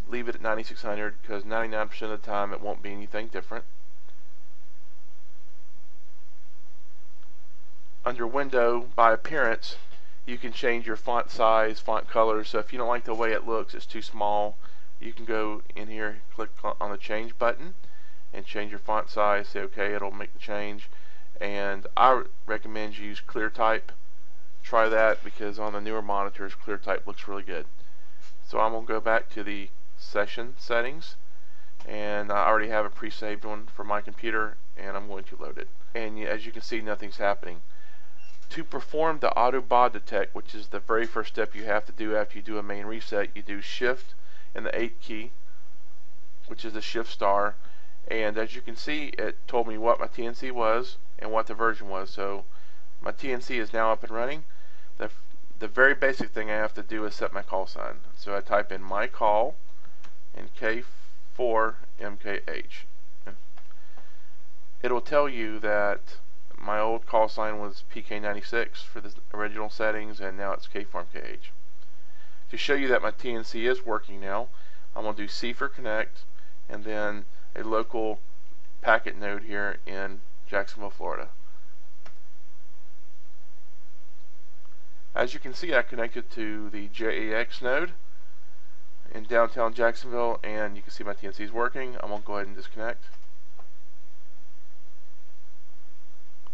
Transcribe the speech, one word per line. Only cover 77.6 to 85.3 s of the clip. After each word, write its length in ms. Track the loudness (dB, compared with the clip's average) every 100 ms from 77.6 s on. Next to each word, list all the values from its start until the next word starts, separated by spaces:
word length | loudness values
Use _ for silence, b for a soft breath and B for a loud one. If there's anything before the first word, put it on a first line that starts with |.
local 560 | 0 0 0 0 0 0 0 0 0 0 0 0
packet 360 | 2 2 2 0
node 260 | 0 0
here 360 | 0 0 0 -2 -2
in 360 | -2 -2 -2 0 0 0
Jacksonville, 440 | 0 0 0 0
Florida. 380 | 0 0 0 0 0 b b b 0 0 0 0 0 0 0 0 0 0 0 0 0 0 0 0 0 0 0 0 0 0 0 0 0 0 0 0 0 0 0 0 0 0 2
As 180 | 2